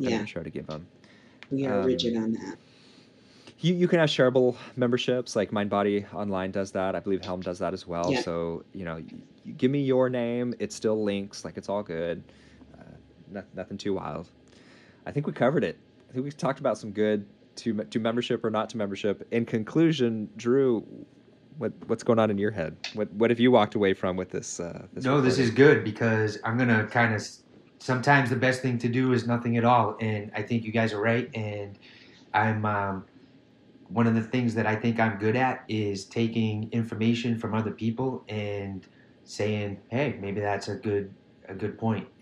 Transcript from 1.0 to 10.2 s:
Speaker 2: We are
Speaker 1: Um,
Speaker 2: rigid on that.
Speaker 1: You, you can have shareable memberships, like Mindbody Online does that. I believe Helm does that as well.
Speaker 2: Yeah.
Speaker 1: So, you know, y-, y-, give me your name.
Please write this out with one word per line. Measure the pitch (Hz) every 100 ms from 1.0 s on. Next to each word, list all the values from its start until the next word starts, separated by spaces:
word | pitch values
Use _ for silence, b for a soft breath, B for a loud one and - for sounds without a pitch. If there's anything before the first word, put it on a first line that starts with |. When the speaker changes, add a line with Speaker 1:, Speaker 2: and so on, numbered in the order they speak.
| B B B B -
Speaker 2:
We | 135 135
are | 127
Speaker 1:
Um, | 127
Speaker 2:
rigid | 117 120 113
on | 110
that. | 113 - - B B B B B B B B B B
Speaker 1:
You, | 160
you | 175 175
can | 175
have | 151
shareable | - 127 131 123 120 B B
memberships, | 123 123 - 127 123
like | 113 98
Mindbody | 107 101 101 101 101 101
Online | 80 104 95 95
does | 98 95
that. | 98 95
I | 92
believe | 98 92
Helm | 95 90
does | 92 87
that | 85
as | 92 -
well. | 85 87
Speaker 2:
Yeah. | 85
Speaker 1:
So, | 90 85 85 82 -
you | 95
know, | 85 82
y-, | 78 - - - -
y-, | -
give | 131
me | 143
your | 135 127 127
name. | 127